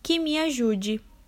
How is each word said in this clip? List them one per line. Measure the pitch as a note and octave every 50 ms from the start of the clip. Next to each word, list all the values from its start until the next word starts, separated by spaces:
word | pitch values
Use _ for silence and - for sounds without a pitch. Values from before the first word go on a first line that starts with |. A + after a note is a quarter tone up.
| -
que | - E4 E4
me | E4 D4+ D4+ D#4
ajude. | D#4+ D#4+ C#4 B3 A#3+ A3 G#3+ F#3+ G3 G#3 A3 G#3+ - - - - -